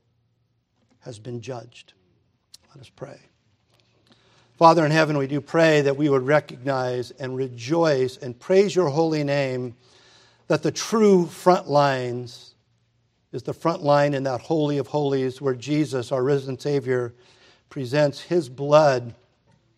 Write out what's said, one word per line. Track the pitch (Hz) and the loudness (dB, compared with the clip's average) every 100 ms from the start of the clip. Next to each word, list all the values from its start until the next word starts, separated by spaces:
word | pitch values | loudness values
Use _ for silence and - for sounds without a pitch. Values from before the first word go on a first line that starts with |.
| _ _ _ _ _ _ _ _ _ _ | _ _ _ _ _ _ _ _ _ _
has | 143 107 | -20 -16
been | 117 120 | -14 -14
judged." | 127 120 120 - - _ _ _ _ _ _ - _ | -12 -14 -16 -20 -20 _ _ _ _ _ _ -20 _
Let | 135 | -20
us | 123 | -20
pray. | - 131 - _ _ _ _ _ _ _ _ _ _ _ _ _ - | -20 -20 -20 _ _ _ _ _ _ _ _ _ _ _ _ _ 4
Father | 165 165 | 6 6
in | 151 | 4
heaven, | 160 156 147 | 2 2 0
we | 135 | -2
do | 143 | -4
pray | - 165 165 151 | -2 2 4 4
that | 139 135 | 2 0
we | 151 | 2
would | 135 | 2
recognize | 127 147 - 143 131 131 127 123 120 | 2 0 0 -10 -4 -2 -2 -4 -8
and | - 131 | -10 -10
rejoice | 127 131 120 117 165 165 135 127 - | -6 -8 -8 -4 0 2 2 -2 -4
and | 131 120 | -14 -12
praise | - 190 202 | 2 2 4
your | 180 160 | 2 0
holy | 143 165 156 | 2 0 0
name, | 143 143 131 127 123 - _ _ _ _ _ _ - | 0 0 -2 -4 -8 -12 _ _ _ _ _ _ -4
that | 156 | -2
the | 160 | -2
true | 147 - 220 208 185 170 | -6 -4 2 6 6 2
front | - 180 180 143 | 0 2 2 2
lines | 143 143 131 123 120 120 - - _ _ _ _ _ _ _ _ | 2 2 0 -4 -8 -10 -18 -20 _ _ _ _ _ _ _ _
is | 135 | -12
the | 120 | -10
front | - 165 165 | -4 -4 -2
line | 147 143 147 | 2 2 2
in | 135 | -2
that | 135 123 | -4 -6
Holy | - 160 147 143 | -4 -2 0 -2
of | 127 | -4
Holies | 147 139 139 131 123 | -2 -2 -2 -4 -4
where | 139 | -4
Jesus, | 123 123 151 135 127 117 | -4 -4 -2 -2 -4 -4
our | 131 | -2
risen | 131 143 131 127 | 0 -2 -4 -8
Savior, | 147 143 123 127 120 - _ _ _ _ _ | -4 -4 -2 -4 -4 -12 _ _ _ _ _
presents | 151 123 147 147 139 | -10 -4 0 0 -2
his | - 175 127 | -4 -4 -4
blood | 131 143 147 151 127 120 - _ _ _ _ _ | -8 2 4 4 0 -6 -18 _ _ _ _ _